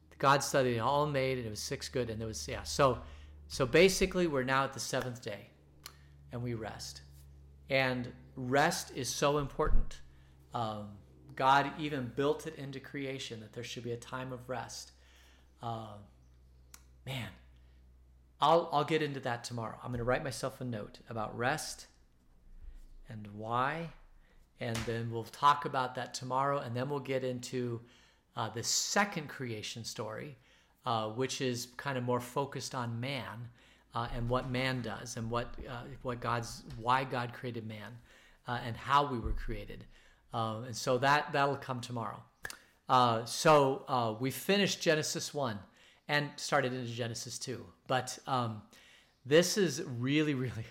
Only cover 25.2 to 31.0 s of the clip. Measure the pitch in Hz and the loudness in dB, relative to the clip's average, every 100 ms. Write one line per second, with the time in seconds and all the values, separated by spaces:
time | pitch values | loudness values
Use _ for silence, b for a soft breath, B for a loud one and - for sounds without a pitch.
25.2 | 110 - 143 143 147 135 127 123 123 - | -6 4 6 6 2 -2 -2 -4 -8 -8
26.2 | 131 131 139 143 131 120 139 143 131 131 | -4 0 0 0 -2 -4 -2 -4 -2 -2
27.2 | 127 123 123 127 123 117 - B B B | -2 -4 -6 -4 -4 -6 -10 B B B
28.2 | B 123 110 113 113 - - 202 202 165 | B -6 -6 -4 -2 -2 0 2 0 -2
29.2 | 135 - 123 107 - 120 113 - 110 113 | -8 -8 -6 -6 -8 -8 -10 -8 -8 -8
30.2 | 147 127 b b b b 127 113 | -12 -16 b b b b -2 -2